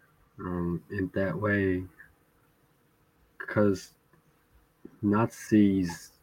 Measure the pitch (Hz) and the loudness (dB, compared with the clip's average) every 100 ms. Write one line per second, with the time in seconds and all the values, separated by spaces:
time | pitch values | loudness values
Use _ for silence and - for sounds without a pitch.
0 | _ _ _ - 90 90 87 85 - 101 | _ _ _ -12 -6 -4 -2 -4 -6 -6
1 | 92 98 95 85 104 101 95 92 95 - | -4 -2 -2 -2 -2 0 0 -2 -6 -16
2 | - _ _ _ _ _ _ _ _ _ | -20 _ _ _ _ _ _ _ _ _
3 | _ _ _ - - 110 104 90 - _ | _ _ _ -16 -4 2 2 2 -6 _
4 | _ _ _ _ _ _ _ _ - - | _ _ _ _ _ _ _ _ -20 -6
5 | 101 104 113 - - 107 101 95 85 - | 0 0 0 -4 2 6 6 4 -2 -6
6 | - _ | -16 _